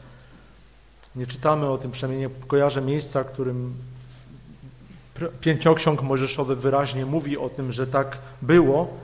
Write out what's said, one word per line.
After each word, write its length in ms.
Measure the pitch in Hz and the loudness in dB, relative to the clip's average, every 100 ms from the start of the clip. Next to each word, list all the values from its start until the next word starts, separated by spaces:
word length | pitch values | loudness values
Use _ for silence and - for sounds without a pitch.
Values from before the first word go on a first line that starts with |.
| - - - - - - - - - - - 127 | -20 -20 -20 -20 -20 -20 -20 -20 -20 -20 -16 -10
Nie 100 | 123 | -8
czytamy 440 | - 151 151 143 | -2 2 2 2
o 80 | 131 | -2
tym, 120 | 135 | -4
przynajmniej 380 | 117 131 131 135 | -6 -4 -4 -4
nie 180 | 131 - | -8 0
kojarzę 340 | 143 143 135 | 2 2 2
miejsca, 440 | 131 151 147 139 | 0 -2 -2 -4
którym 500 | 131 - 127 123 123 123 - - - - - - - - - - - - - | -4 -4 -4 -4 -6 -8 -12 -16 -20 -20 -20 -20 -20 -20 -20 -20 -20 -20 -18
pr-, 160 | - - - | -8 -8 -2
pięcioksiąg 640 | 160 151 165 160 160 147 | 0 4 6 6 4 0
mojżeszowy 540 | 131 135 131 - 131 127 | 0 0 0 -2 -2 0
wyraźnie 500 | 131 135 139 127 131 | 2 2 2 -2 -2
mówi 320 | 156 147 143 | -2 -2 -4
o 100 | 131 | -4
tym, 240 | - 131 | -6 -6
że 140 | 120 127 | -4 -2
tak 320 | 139 135 - - - | -2 -2 -6 -14 -6
było, 460 | 127 170 143 143 170 - | 4 6 8 4 0 -6